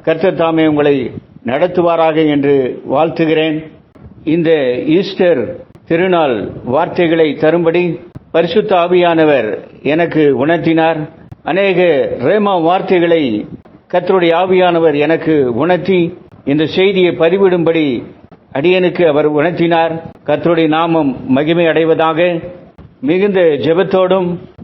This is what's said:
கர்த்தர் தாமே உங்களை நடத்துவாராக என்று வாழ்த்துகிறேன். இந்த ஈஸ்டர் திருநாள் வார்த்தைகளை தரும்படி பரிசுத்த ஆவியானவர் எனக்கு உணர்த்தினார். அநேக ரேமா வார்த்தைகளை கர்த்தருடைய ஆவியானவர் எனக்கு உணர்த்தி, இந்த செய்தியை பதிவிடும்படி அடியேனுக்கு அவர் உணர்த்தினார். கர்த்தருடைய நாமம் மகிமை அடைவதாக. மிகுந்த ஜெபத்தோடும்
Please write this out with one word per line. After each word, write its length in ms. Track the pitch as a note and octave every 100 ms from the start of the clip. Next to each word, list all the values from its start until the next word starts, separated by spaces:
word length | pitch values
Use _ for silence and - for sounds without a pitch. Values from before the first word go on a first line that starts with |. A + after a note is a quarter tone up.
கர்த்தர் 320 | - D#3+ F#3+ D3+
தாமே 320 | E3 D#3+ D#3
உங்களை 440 | D3+ D3 C#3 A2 - - - A2+
நடத்துவாராக 840 | C3+ F3+ F3+ E3+ E3 D#3+ D#3 D#3
என்று 540 | D3 C#3+ C#3 B2+ - -
வாழ்த்துகிறேன். 720 | C3+ E3 - D#3+ D#3+ D#3+ D#3 D#3 - _ - - -
இந்த 600 | D#3+ E3+ D#3+ D#3 C3 B2 C3
ஈஸ்டர் 680 | E3+ F#3+ - F3+ C#3+ G2+ - - - -
திருநாள் 640 | E3 F#3 F3 D3 A2 F#2 - -
வார்த்தைகளை 720 | C3+ F3 F#3 F3 E3 D#3 C3+
தரும்படி 640 | D#3 E3+ E3 E3 F3+ D#3+ - - _
பரிசுத்த 440 | D#3+ E3+ G#3+ G#3 F#3
ஆவியானவர் 840 | E3+ F3+ F3 E3 D#3 C#3 G#2+ - - -
எனக்கு 640 | - D#3 E3+ D#3 D3 B2+ C#3+
உணர்த்தினார். 520 | E3+ E3 E3 D#3+ D#3 D3+ - - -
அநேக 680 | - F3 G3 F3 F3+ C#3+ A2+ -
ரேமா 420 | B2+ G#3 G3+ F#3
வார்த்தைகளை 840 | D#3+ F#3+ F#3 F#3+ E3+ E3+ C3+ G#2+ - - - - -
கர்த்தருடைய 400 | F3+ F3+ F#3+ E3+
ஆவியானவர் 680 | E3 F#3 F#3 F3+ E3+ D#3+ C#3+
எனக்கு 540 | D3 D#3+ D#3 D#3 B2+
உணர்த்தி, 600 | A#2 E3 F3+ D3+ F#3 E3+ - - - -
இந்த 200 | C#3+ D#3
செய்தியை 460 | F#3 G3 F#3 F3
பதிவிடும்படி 920 | D#3 E3 G3 G3 F3+ D#3+ E3 D3+ A2+ - - - - _
அடியேனுக்கு 540 | C3+ D#3+ F#3 F3+ E3 E3+
அவர் 240 | C#3+ D3+
உணர்த்தினார். 680 | D3+ D#3+ E3 E3+ E3+ E3 D#3+ - - -
கர்த்தருடைய 420 | D3 E3 E3+ D#3+
நாமம் 480 | D#3 E3 E3 C#3+ A#2+ -
மகிமை 400 | C3 D#3 E3+ E3
அடைவதாக. 720 | D#3 D#3+ D#3+ D#3+ D#3+ F3 E3+ E3+ - - - - -
மிகுந்த 400 | C3 F3+ G#3 F#3
ஜெபத்தோடும் 960 | E3+ C#3+ C3+ E3+ F3+ F#3+ F#3 F#3 F3+ F3 - -